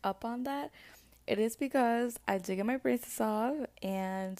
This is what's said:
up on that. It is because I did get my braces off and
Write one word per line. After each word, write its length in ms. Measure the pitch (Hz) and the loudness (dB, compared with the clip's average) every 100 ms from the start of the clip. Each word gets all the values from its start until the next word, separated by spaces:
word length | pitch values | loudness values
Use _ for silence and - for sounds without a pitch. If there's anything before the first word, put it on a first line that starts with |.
| 202 | -2
up 180 | 190 | -2
on 220 | 233 240 262 | -4 -4 -4
that. 260 | 277 294 - - - - - - | -4 -6 -12 -20 -20 -20 -14 -2
It 100 | 208 | 2
is 200 | 226 - | 2 0
because 600 | 269 269 233 233 240 233 - | 0 4 4 4 0 -2 -2
I 80 | 196 | -2
did 180 | 180 190 | 0 -2
get 100 | 214 | 0
my 120 | 262 | 0
braces 420 | 262 247 - - | 2 0 -2 -2
off 360 | 220 214 240 302 - - | 0 2 0 -2 -6 -6
and 560 | 190 190 190 190 190 | -4 -2 -2 -2 -4